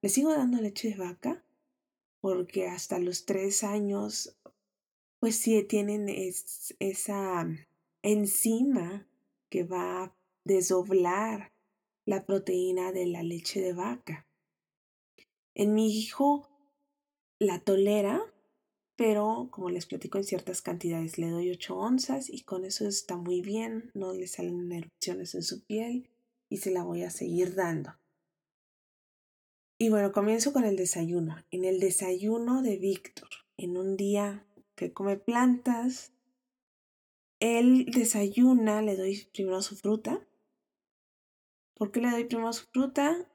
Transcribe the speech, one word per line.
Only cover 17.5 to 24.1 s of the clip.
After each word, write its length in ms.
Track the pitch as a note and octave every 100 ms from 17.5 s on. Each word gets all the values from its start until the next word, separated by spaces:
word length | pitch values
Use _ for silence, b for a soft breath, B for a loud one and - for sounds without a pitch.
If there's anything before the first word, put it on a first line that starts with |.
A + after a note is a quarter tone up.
| F3
tolera, 640 | - G3 G3 G#3 G3+ C4 A4+ _ _ _ _ _ _ _
pero 520 | A3+ G#3 G#3 A3+ B3+
como 200 | - F3+
les 160 | F3+ E3+
platico, 320 | F3+ F3 G3
en 60 |
ciertas 380 | G3 F3+ - F#3
cantidades. 560 | - F3 F3 E3 E3 E3
Le 120 | E3
doy 200 | E3+ F3+
ocho 260 | F3+ - F#3
onzas 540 | G#3 B3+ - C4+ C4
y 120 | -
con 220 | - F#3
eso 220 | F#3+ - G#3+
está 300 | G3 - F3+
muy 260 | F3 F3+
bien, 480 | F#3+ G#3+ A3+ A3+ A3+
no 200 | G3+ F#3